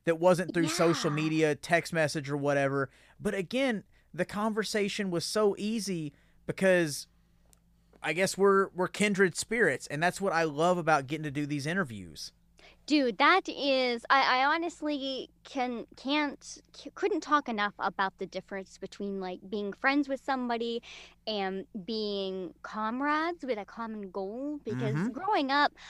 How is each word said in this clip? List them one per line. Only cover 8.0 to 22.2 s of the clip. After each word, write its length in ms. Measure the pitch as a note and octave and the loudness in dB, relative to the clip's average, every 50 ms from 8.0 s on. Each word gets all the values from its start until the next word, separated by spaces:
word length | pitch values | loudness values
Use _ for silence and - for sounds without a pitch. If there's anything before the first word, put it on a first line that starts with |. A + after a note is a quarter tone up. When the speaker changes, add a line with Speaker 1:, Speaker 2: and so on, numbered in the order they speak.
Speaker 1:
I 120 | - D3+ D#3+ | -6 -4 0
guess 220 | E3+ F#3+ F#3 - - | 0 0 0 2 4
we're, 320 | F#3+ G3+ G3 G3 G3 - | 4 6 6 6 4 2
we're 180 | - E3+ F#3 E3 | 0 -4 -4 -2
kindred 480 | - - G#3 G#3 G3+ F3 G3+ F3+ - | 0 0 2 2 4 4 4 2 2
spirits, 500 | - - - A3 A#3+ G#3+ E3 C3 A#2 - - | -2 -6 -2 0 2 4 2 2 0 -4 -6
and 140 | - D3 | -4 0
that's 180 | E3 F3+ F3 - | 0 0 0 0
what 140 | F#3+ G3 D#3+ | -2 0 2
I 100 | E3 E3 | 2 2
love 360 | D#3+ C#3+ C#3+ D#3+ F3+ F3+ F3 | 0 2 2 2 4 4 2
about 260 | D#3+ D#3+ D#3 D3 C3+ | 4 4 4 4 2
getting 180 | B2+ D#3 D3+ D#3 | 0 -6 -4 -4
to 80 | D3+ | -4
do 140 | C3 D3 D3 | -4 -4 -4
these 220 | C#3 D3 D3 C3 D3+ | -4 -4 -4 -4 -2
interviews. 640 | E3+ G3 F#3 B2 A2+ G2+ F2+ E2+ D2 - - - _ _ _ _ _ _ - - - _ - - | -2 -2 -2 -4 -6 -12 -12 -14 -14 -14 -16 -16 _ _ _ _ _ _ -20 -20 -20 _ -4 2
Speaker 2:
Dude, 300 | C#4+ D4+ C4+ B3 G3+ - | 2 4 4 2 2 4
that 320 | C4+ D4+ F4 F#4+ - - | 6 6 6 6 4 0
is, 560 | B3+ - C4 C#4+ C4+ C4 B3+ B3 A#3+ A#3 - - | -6 -4 0 0 2 2 2 0 0 -2 0 4
I, 300 | C4+ C4+ B3+ - B3+ B3+ | 4 4 6 4 4 4
I 40 | C4 | 4
honestly 840 | C#4+ D#4 E4+ E4 F4 - - D#4 D4+ D4 C#4 C4+ C4+ C4+ B3+ - - _ _ - | 2 2 2 0 -4 -6 -6 -4 -4 -4 -2 -4 -4 -6 -6 -8 -12 _ _ -18
can, 440 | - - C4+ B3 B3 A#3+ A3+ - - - - | -10 -6 -4 -4 -4 -4 -6 -8 -12 -14 -10
can't, 460 | - B3+ C#4+ D4+ D4+ C#4+ - - - - - - _ _ | -4 -2 0 0 0 -2 -4 -8 -16 -18 -18 -20 _ _
c-, 200 | - - - C#4+ - | -20 -18 -18 -16 -8
couldn't 280 | - F4+ G#4 G#4+ D#4 | -2 -2 0 0 0
talk 280 | - C4+ D4+ D4 C#4 - | 0 2 2 2 2 2
enough 240 | A#3 G#3 G#3 G#3 - - | -2 -2 -2 -2 -2 -2
about 340 | B2 G3 F#3+ - G3 F#3+ - - | -4 -4 -2 0 -2 -2 -2 -6
the 80 | G3 F3 | -10 -8
difference 500 | - F#3 F3+ - G3+ G3 F#3+ - - - | -8 -10 -10 -8 -10 -10 -10 -12 -14 -14
between, 420 | - F#3 - - G3+ G3+ G3 G3 | -14 -14 -10 -8 -8 -6 -6 -6
like, 200 | F#3 F#3 F3+ - - F#3+ | -6 -8 -8 -10 -10 -8
being 240 | G#3 G#3 G#3 G3+ F#3 | -6 -6 -4 -6 -6
friends 340 | - - C4+ C#4 C#4+ C#4+ C4+ | -2 0 0 2 2 0 0
with 160 | C4+ B3+ - | -4 -6 -2
somebody 600 | - C4+ B3+ B3 A#3+ A#3 A#3 A#3 A#3 A#3 A#3 - - - - - - - _ - | -4 -4 -2 -2 -2 -4 -4 -4 -4 -6 -6 -8 -12 -20 -18 -20 -20 -20 _ -10
and 400 | - A3 G#3 G3 F#3+ F#3+ F#3+ F#3 _ - A3 F3 | -6 -4 -4 -4 -4 -4 -6 -8 _ -12 -12 -8
being 680 | - A3+ A3 G#3+ G#3 G3+ G3 | -6 -6 -4 -4 -4 -4 -4